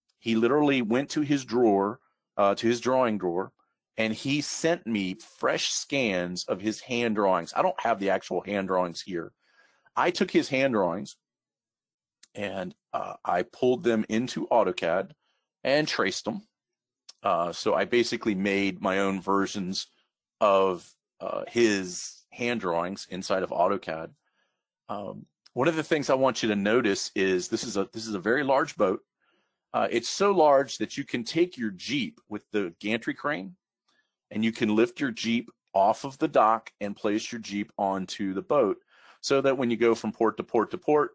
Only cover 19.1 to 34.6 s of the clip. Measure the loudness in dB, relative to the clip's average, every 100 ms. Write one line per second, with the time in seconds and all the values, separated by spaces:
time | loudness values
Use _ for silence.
19.1 | -2 0 0 0 -4 -6 -6 -10 _ _
20.1 | _ _ 0 4 6 4 0 -8 -20 _
21.1 | -12 -8 -8 -4 2 4 4 -2 -8 -12
22.1 | -16 _ -8 -4 -4 -2 -2 -2 -6 -10
23.1 | -10 -4 -2 -2 0 0 0 -4 -8 -10
24.1 | _ _ _ _ _ _ _ -12 -10 -10
25.1 | -12 -18 _ _ -2 0 0 0 0 2
26.1 | 2 2 2 0 2 2 2 2 0 -2
27.1 | 0 2 2 0 -4 -4 -4 -4 -6 -8
28.1 | -4 0 0 2 2 0 0 0 0 -6
29.1 | _ _ _ _ _ _ -2 0 -2 -2
30.1 | 0 2 4 6 6 2 -4 -6 -6 -6
31.1 | -6 -2 0 0 -2 -8 -8 -6 -4 -4
32.1 | -8 -12 -12 -4 -4 -4 -6 -4 -4 -4
33.1 | -6 -6 -6 -10 -16 _ _ _ _ _
34.1 | _ -10 -2 -2 0